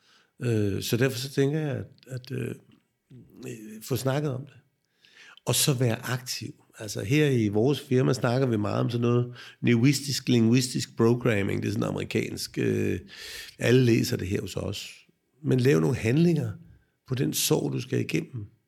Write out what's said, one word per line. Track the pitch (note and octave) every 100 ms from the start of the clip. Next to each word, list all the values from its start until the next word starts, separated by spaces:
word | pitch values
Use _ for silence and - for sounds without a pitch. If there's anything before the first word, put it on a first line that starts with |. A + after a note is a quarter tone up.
| _ _ _ _ B2
Øh, | A2 G2+ G2
så | G2 A2+
derfor | C3+ A#2
så | C3+
tænker | C#3 C#3 D#3
jeg, | D3+ A#2
at, | G#2 - B2+
at, | C3 B2+
øh, | B2 A#2+ - _ _ _ _ _ B2+ - F#2+ B2+ A#2+ G#2+ G#2+
få | - B2
snakket | C3 C3+ D3+
om | B2 D3
det. | - _ _ _ _ _ - - -
Og | -
så | B2 -
være | C3 B2+ G#2+ -
aktiv. | B2 B2+ - - - _ -
Altså | G#2+ A2
her | A2 D3 D3+
i | B2+ G#2+
vores | G#2 A#2+ D3
firma | - B2+ C#3+
snakker | C3 B2+ B2 C3+
vi | A2
meget | G2+ A2
om | B2+
sådan | A#2+
noget | A#2+ A#2+ B2 B2 - -
neuristisk, | B2 A#2+ C3 D3 - B2+ -
linguistisk | B2 A2+ B2+ B2+ C3+ B2 -
programming. | A#2 B2 B2 G#2+ G2 G2
Det | G2+
er |
sådan | G#2 A2
amerikansk, | G2 G2+ A2+ A2+ - - -
øh, | A#2 G#2 G2+ F#2+ - - - - - -
alle | A#2+ B2
læser | B2+ A#2 A#2+ A2+
det | F#2+
her | G2+
hos | G2 -
os. | F#2 G2 - - _ _ _ _
Men | C#3+ C3
lav | B2 D#3
nogle | D#3+ A#2
handlinger | G#2+ C#3 E3+ D#3 A#2+ F#2+ - - _ _ -
på |
den | B2+ D3+
sorg, | C3+ - D3+ D3
du | C3
skal | B2 B2+
igennem. | A2+ - E3 B2 G#2 _